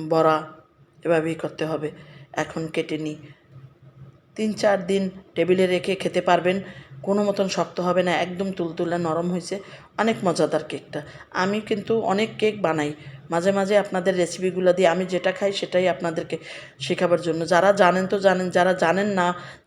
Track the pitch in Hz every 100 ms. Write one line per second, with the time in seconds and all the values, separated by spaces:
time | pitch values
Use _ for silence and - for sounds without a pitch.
0 | 160 160 160 156 156 - _ _ _ _
1 | 156 165 160 160 151 - 156 160 151 -
2 | - - - - 151 - 160 160 160 156
3 | 156 151 - - _ - - _ - -
4 | - - _ - 220 202 214 196 175 196
5 | 190 190 - - 165 185 185 180 180 190
6 | 175 180 180 175 170 190 190 - - -
7 | - 202 208 196 190 196 190 - 180 180
8 | 180 160 175 180 196 190 170 170 170 175
9 | 170 160 175 180 170 196 - - - -
10 | 220 220 185 160 156 156 151 139 - 156
11 | 147 - - - 185 214 214 208 196 226
12 | 202 190 220 - 214 208 175 156 147 151
13 | - - - 165 180 196 196 208 196 190
14 | 185 185 170 - 185 180 185 180 180 175
15 | 185 180 185 180 202 196 - 180 185 165
16 | 175 165 165 160 - - - - - 180
17 | 180 170 170 160 170 180 190 196 180 185
18 | 185 208 190 185 180 180 180 180 165 180
19 | 208 190 175 175 - -